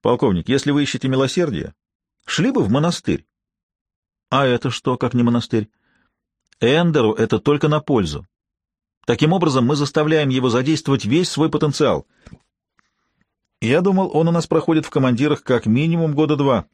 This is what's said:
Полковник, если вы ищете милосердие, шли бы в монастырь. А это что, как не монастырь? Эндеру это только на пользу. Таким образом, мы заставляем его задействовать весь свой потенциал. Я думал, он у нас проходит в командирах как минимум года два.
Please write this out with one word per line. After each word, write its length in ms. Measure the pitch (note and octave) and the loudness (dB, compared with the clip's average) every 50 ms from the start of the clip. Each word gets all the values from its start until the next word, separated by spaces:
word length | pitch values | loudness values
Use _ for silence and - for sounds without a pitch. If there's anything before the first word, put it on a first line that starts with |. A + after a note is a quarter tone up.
Полковник, 460 | _ A2+ B2 A#2 - B2 F#2+ F2 D#2+ - | _ 0 0 2 0 0 0 0 -2 -2
если 220 | C3 C#3 - D3 | -2 -2 0 0
вы 140 | C#3+ D3 D3 | 0 0 -2
ищете 240 | C3 - A#2+ - C3+ | -2 -4 -6 -4 -2
милосердие, 640 | C3 C3 C3+ B2+ - F#3+ F3 D#3 A2 D#2 - - - _ _ _ _ _ _ _ _ _ _ | 0 0 -2 -2 0 -2 -2 -2 -4 -8 -8 -10 -16 _ _ _ _ _ _ _ _ _ _
шли 240 | - - - E3+ B3+ | -8 -4 -2 -2 0
бы 100 | B3+ C4 | 0 0
в 80 | D3 F#2+ | 0 2
монастырь. 560 | A2 C#3 D3+ E3+ E3+ - _ - E2 - _ _ _ _ _ _ _ _ _ _ _ _ _ _ _ _ _ _ _ _ _ _ | 2 0 0 0 -2 -4 _ -4 -4 -4 _ _ _ _ _ _ _ _ _ _ _ _ _ _ _ _ _ _ _ _ _ _
А 160 | - C3 C#3 | -2 0 0
это 240 | B2+ B2 A#2 - C3+ | 2 0 -2 -2 -6
что, 260 | A#2 - _ C3+ B2+ | -8 -4 _ -4 -4
как 180 | B2 - A#2+ - | -2 -4 -2 0
не 80 | B2 | 0
монастырь? 460 | A#2+ A#2+ A#2+ A#2+ A2 - - A2+ G2+ - _ _ _ _ _ _ _ _ _ _ _ _ _ _ _ _ _ _ | 0 2 0 -2 -2 -2 -4 -4 -4 -4 _ _ _ _ _ _ _ _ _ _ _ _ _ _ _ _ _ _
Эндеру 520 | - A#2 C#3 D#3+ F3 E3+ D#3 D3+ A#2 G#2+ | 0 0 2 2 2 2 2 2 2 2
это 260 | G#2+ - A2 G#2+ - G#2+ | 2 0 0 0 0 -2
только 300 | - - D3 C#3+ E3 D3+ | 0 0 0 2 0 0
на 120 | D3+ D3+ | 0 -2
пользу. 460 | - - C#3+ A#2 F#2+ D#2 D2 C#2+ - _ _ _ _ _ _ _ _ _ _ _ _ _ _ _ _ | -2 0 0 0 0 -2 -6 -10 -14 _ _ _ _ _ _ _ _ _ _ _ _ _ _ _ _
Таким 260 | - A#2+ - D3+ D#3 | -4 0 2 2 2
образом, 340 | F3 G3 F3 D#3+ C3 C3 A#2+ | 2 2 2 2 2 2 2
мы 100 | B2 D3+ | 2 2
заставляем 520 | C#3+ D3 C#3+ - D#3 D3+ D3+ D#3 D#3 D3+ C3+ | 0 -2 0 0 0 0 2 2 0 2 0
его 200 | B2+ C3 B2 B2+ | 0 0 0 0
задействовать 560 | A2 B2 B2+ C#3+ D#3+ D3 - C#3+ C#3 C3+ - | 0 0 0 0 -2 -2 0 -2 -2 0 0
весь 240 | G2+ B2+ E3+ F3+ - | 0 0 0 0 -2
свой 220 | - C#3 D#3 E3 | -2 -2 -2 0
потенциал. 560 | D3+ D3 D#3 D3 C3+ - D3+ B2 F2+ C#2+ - _ _ _ _ - - - _ _ _ _ _ _ _ _ _ _ _ _ _ _ _ _ _ _ _ _ _ _ _ _ | 0 0 -2 -2 0 0 0 0 0 -2 -4 _ _ _ _ -20 -20 -20 _ _ _ _ _ _ _ _ _ _ _ _ _ _ _ _ _ _ _ _ _ _ _ _
Я 200 | - A2+ C3 E3 | -2 0 2 2
думал, 300 | F3+ G3+ F#3+ F#3 F#3+ - - | 2 2 2 2 0 0 0
он 140 | D3+ E3 E3 | 0 0 2
у 20 | |
нас 160 | E3+ E3+ D#3+ | 0 0 -2
проходит 400 | - - D#3+ - - E3 D#3 D3+ | 0 0 0 2 2 0 0 0
в 40 | - | -2
командирах 520 | - D3+ C3 B2+ B2 A2 C#3 D3+ D3 - | -2 0 2 2 2 2 0 0 0 -2
как 240 | _ - B2+ A#2 - | _ -2 -2 0 2
минимум 480 | - A2 B2+ D3+ E3 E3 E3+ E3 D#3 D3 | 0 0 2 2 0 0 0 0 0 0
года 220 | C#3 D#3 C#3+ D3+ | 0 0 0 2
два. 300 | C#3 C#3+ C#3 B2+ G#2 - _ | 0 2 2 0 0 -2 _